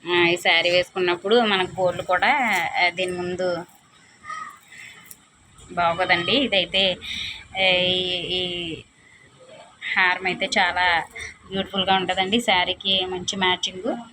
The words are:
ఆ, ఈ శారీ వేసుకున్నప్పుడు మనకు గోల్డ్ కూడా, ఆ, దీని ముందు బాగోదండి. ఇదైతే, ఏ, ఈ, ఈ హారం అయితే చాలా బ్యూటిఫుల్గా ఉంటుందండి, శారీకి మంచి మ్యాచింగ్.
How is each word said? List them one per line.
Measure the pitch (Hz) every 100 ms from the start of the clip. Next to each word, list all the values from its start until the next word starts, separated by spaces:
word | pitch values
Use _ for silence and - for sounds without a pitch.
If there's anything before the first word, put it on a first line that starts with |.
| 170
ఆ, | 180 170
ఈ | 175
శారీ | 196 170 175
వేసుకున్నప్పుడు | 175 180 190 180 175 196 240 220
మనకు | 190 180 180
గోల్డ్ | 180 175 -
కూడా, | 180 202 285 240 185 165 -
ఆ, | 175 170
దీని | 185 180
ముందు | 180 180 180 170 175 _ _ _ _ _ 605 605 1077 - - - - - - - _ _ _ - - 175
బాగోదండి. | 170 170 180 175 175 240 262
ఇదైతే, | 196 175 190 190 175 - - - - - 190
ఏ, | 190 180 180 185
ఈ, | 185 180 165 185
ఈ | 180 175 170 156 - _ - - - - - - - - -
హారం | 202 185 180 185
అయితే | 175 190 214
చాలా | 180 180 180 170 151 - - - 185
బ్యూటిఫుల్గా | 190 190 196 185 190
ఉంటుందండి, | 180 185 190 226 240
శారీకి | 185 180 180 196 190 185
మంచి | 185 175 196
మ్యాచింగ్. | 185 180 190 185 226 240 220